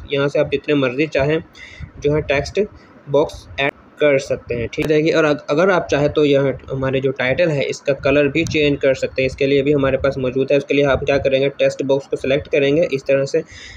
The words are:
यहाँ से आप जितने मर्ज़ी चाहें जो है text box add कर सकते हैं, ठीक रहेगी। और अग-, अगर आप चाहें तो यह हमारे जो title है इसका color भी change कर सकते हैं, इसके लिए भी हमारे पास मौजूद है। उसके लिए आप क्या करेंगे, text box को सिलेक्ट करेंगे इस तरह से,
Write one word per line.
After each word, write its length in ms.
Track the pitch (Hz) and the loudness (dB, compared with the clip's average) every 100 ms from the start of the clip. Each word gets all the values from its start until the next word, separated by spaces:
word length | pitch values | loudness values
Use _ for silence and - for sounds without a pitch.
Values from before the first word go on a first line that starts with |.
| - | -6
यहाँ 160 | 139 139 | -2 0
से 120 | 151 | 0
आप 120 | 143 | 0
जितने 240 | 139 - 147 | -2 0 0
मर्ज़ी 320 | 131 127 156 | 0 0 -2
चाहें 360 | - 143 160 - - - - - - | 0 0 -2 -4 -16 -20 -16 -16 -4
जो 140 | 147 | -2
है 80 | 151 | -2
text 400 | - 139 143 196 208 - - - - | 0 -2 -2 -4 -4 -8 -20 -20 -2
box 380 | 139 156 - - - | 0 0 -4 -12 -4
add 120 | 143 - - - | -4 -4 -14 0
कर 180 | 151 135 | 2 2
सकते 380 | - 127 - 120 | 0 -6 -6 -6
हैं, 120 | 113 | -6
ठीक 140 | - 147 | -4 0
रहेगी। 240 | 156 160 | 2 2
और 140 | 165 156 | 2 2
अग-, 160 | 147 - | 0 -2
अगर 200 | 151 190 | 0 2
आप 180 | 175 - | 2 0
चाहें 180 | 143 147 | 0 0
तो 160 | 151 147 | 2 2
यह 320 | 139 139 131 - | 4 2 -2 -8
हमारे 280 | 131 131 135 | -6 -2 -2
जो 120 | 135 | -2
title 380 | 131 123 131 175 | -2 -2 0 0
है 140 | 143 | 0
इसका 300 | - 135 - | -2 -4 -4
color 340 | 135 139 139 143 | -2 0 2 2
भी 180 | 160 160 | 0 -2
change 340 | 156 147 143 | 0 0 2
कर 120 | 139 | 0
सकते 280 | 131 127 - | 0 -2 -2
हैं, 60 | 131 | -2
इसके 200 | - 139 | 0 2
लिए 140 | 139 | 2
भी 100 | 135 | 2
हमारे 260 | 147 135 131 | 2 2 0
पास 200 | 139 135 | 0 -2
मौजूद 300 | 127 127 131 | -2 -2 2
है। 60 | 143 | 0
उसके 160 | - | 2
लिए 120 | 139 143 | 2 2
आप 180 | 127 | 2
क्या 140 | 139 139 | 0 0
करेंगे, 320 | 139 131 139 | 2 0 0
text 340 | - 135 135 | 0 0 0
box 240 | 135 139 - | -2 -2 -2
को 80 | 143 | -4
सिलेक्ट 320 | 131 139 - | -2 -2 0
करेंगे 400 | 156 139 147 175 | 0 2 2 0
इस 100 | 135 | -2
तरह 220 | - 139 139 | 0 0 0
से, 180 | 160 165 - - | -2 -4 -12 -20